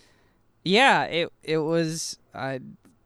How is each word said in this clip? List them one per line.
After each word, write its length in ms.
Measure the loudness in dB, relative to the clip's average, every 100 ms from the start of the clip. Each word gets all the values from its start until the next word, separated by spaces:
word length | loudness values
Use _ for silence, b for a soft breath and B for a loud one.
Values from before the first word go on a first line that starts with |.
| _ _ _ _ _ _
yeah, 400 | 0 4 6 4
it, 280 | 2 -2 -4 -6
it 140 | -4 -2
was, 600 | 0 0 0 -4 -10 -12 _
uh, 240 | -10 -8 -8 -12 -20 _ _